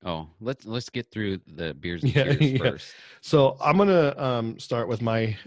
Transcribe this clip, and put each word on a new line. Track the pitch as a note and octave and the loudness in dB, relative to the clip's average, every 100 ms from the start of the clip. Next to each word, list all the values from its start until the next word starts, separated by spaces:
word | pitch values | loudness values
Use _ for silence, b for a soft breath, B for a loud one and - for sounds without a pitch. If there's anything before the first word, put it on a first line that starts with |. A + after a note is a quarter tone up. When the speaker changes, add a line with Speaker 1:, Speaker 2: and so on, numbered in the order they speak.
Speaker 1:
Oh, | F2+ E2 D#2 E2 | -8 -8 -10 -12
let's, | A2 C3+ | -10 -10
let's | G#2 A#2 A#2 | -8 -8 -8
get | B2 A#2 | -10 -8
through | A2 G#2 F#2+ - | -6 -4 -6 -8
the | D#2 E2+ | -10 -8
beers | C#2 E2+ F2 | -8 -8 -2
Speaker 2:
<laughs> | C3+ | 0
Speaker 1:
and | |
Speaker 2:
Yeah, | C#3 | 2
Speaker 1:
cheers | C3+ C#3 | 2 2
Speaker 2:
yeah. | D3+ C3 | 2 2
Speaker 1:
first. | B2+ - B B B B | -2 -4 B B B B
Speaker 2:
So | - D#3 C3+ - | 0 4 4 4
I'm | D3 F3 | 2 4
gonna, | G3+ F3+ D3 - | 4 4 4 0
um, | C3+ B2 A2+ - | -2 -2 -4 -8
start | - A#2+ A2 | -6 -4 -2
with | A2+ | -2
my, | A2+ A2+ A2 G#2 | 0 0 0 -4